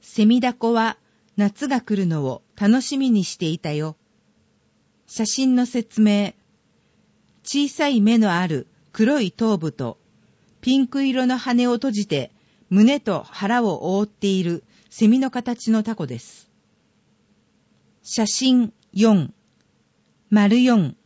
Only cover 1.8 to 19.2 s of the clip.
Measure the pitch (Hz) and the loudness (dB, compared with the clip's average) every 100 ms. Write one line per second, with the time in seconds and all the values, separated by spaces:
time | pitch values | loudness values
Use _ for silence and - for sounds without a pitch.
1.8 | - 202 185 160 135 127 _ - 208 247 | -2 -2 -2 -2 -4 -6 _ -2 2 2
2.8 | - 277 269 220 175 - 165 165 160 151 | 0 -4 0 0 0 -4 -6 -4 -6 -6
3.8 | 156 156 _ _ _ _ _ _ _ _ | -8 -12 _ _ _ _ _ _ _ _
4.8 | _ _ _ - 220 - 262 247 247 247 | _ _ _ -8 -6 -2 0 2 0 -4
5.8 | 226 - 214 202 202 - _ _ _ _ | -6 2 2 2 -2 -8 _ _ _ _
6.8 | _ _ _ _ _ _ - 277 285 - | _ _ _ _ _ _ -6 -2 -2 -2
7.8 | 285 247 208 233 214 175 180 147 - _ | 0 2 4 4 2 0 -2 -4 -8 _
8.8 | _ - 220 294 196 - 226 196 156 - | _ -2 0 2 -2 -2 -2 -2 -4 -6
9.8 | 123 - _ _ _ _ _ _ - 269 | -10 -10 _ _ _ _ _ _ 0 0
10.8 | 262 277 277 254 254 254 254 240 247 240 | 0 -2 -2 -2 -2 -2 -2 0 0 0
11.8 | 269 208 208 143 123 _ _ _ _ 190 | -2 -4 -4 -4 -6 _ _ _ _ 4
12.8 | 220 285 - 170 - - 202 240 226 160 | 4 2 -4 -6 -8 -8 -2 -2 -2 -4
13.8 | 170 190 208 _ 202 190 175 170 _ _ | -4 -4 -4 _ -2 -2 -2 -6 _ _
14.8 | _ - 214 254 262 247 240 233 - 220 | _ 0 2 2 0 -4 -8 -8 -2 -2
15.8 | 214 220 147 120 - - _ _ _ _ | -2 -8 -8 -10 -16 -20 _ _ _ _
16.8 | _ _ _ _ _ _ _ _ _ _ | _ _ _ _ _ _ _ _ _ _
17.8 | _ _ - - 214 - 262 254 220 _ | _ _ -10 -4 -4 0 2 2 0 _
18.8 | _ 190 220 202 | _ 0 4 4